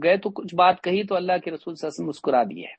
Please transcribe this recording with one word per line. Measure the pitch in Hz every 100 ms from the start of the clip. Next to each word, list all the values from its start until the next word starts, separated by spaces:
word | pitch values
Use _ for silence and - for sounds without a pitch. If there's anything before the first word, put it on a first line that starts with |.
گئے | 165 196
تو | 202
کچھ | 202 185 170
بات | 180 185
کہی | 180 190
تو | 202 185
اللہ | 180
کے | 180 170
رسول | 160 175 160
صلی | 156
اللہ |
علیہ |
وسلم | 156 165
مسکرا | - 151 127
دیے۔ | 107 85 -